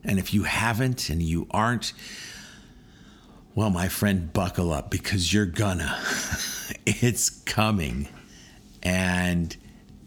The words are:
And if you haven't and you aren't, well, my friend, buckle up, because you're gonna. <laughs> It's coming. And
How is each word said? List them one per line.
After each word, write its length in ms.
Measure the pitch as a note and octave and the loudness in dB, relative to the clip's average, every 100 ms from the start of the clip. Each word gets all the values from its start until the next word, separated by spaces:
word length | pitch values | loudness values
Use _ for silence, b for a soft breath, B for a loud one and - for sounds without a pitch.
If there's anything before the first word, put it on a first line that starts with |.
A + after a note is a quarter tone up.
And 160 | - G2 | 0 0
if 140 | F#2 | 2
you 120 | G#2 | 0
haven't 680 | E2 - A2+ A2 C3 B2 - | 2 0 2 2 0 0 -2
and 120 | D#2 | 0
you 240 | E2 E2 - | 2 0 0
aren't, 420 | F2+ A2+ A#2+ - B B B B B B B B B B B B B B B - | 2 2 2 -4 B B B B B B B B B B B B B B B -8
well, 140 | - G#2+ | -2 0
my 200 | F2 F#2 | 2 0
friend, 440 | - G2+ F#2+ D#2+ | 2 2 2 0
buckle 400 | - F2 - F2 | 0 0 0 0
up, 180 | D2 - | 0 -2
because 440 | F#2+ - G2 E2+ | -4 0 0 4
you're 100 | G2+ | 4
gonna. 560 | G2 E2 G#2 F2+ D2+ B | 2 2 0 0 -2 B
<laughs> 80 | B B B B B B B - - | B B B B B B B -4 -2
It's 420 | G#2+ A#2+ A2 - | 2 2 2 -2
coming. 800 | - - - G#2+ G#2 D2+ A#1+ D2 B B B B B B - | -2 -4 0 2 2 0 -4 -6 B B B B B B -6
And 720 | F2+ F#2 F#2 F2+ F2+ F2 E2 - B B B - | -2 2 2 2 2 2 0 -6 B B B -20